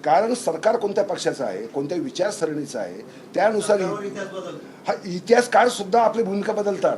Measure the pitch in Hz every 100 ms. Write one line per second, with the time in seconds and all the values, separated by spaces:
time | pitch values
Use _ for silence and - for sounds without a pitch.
0 | 151 165 226 247 - 160 208 233 202 190
1 | 202 175 160 143 117 95 113 139 143 180
2 | 135 - 190 202 160 151 135 120 92 90
3 | - - - 170 202 214 202 202 180 208
4 | 202 202 185 190 175 147 131 - - 156
5 | 196 175 165 233 - 208 240 240 190 220
6 | 226 220 190 202 196 214 202 190 165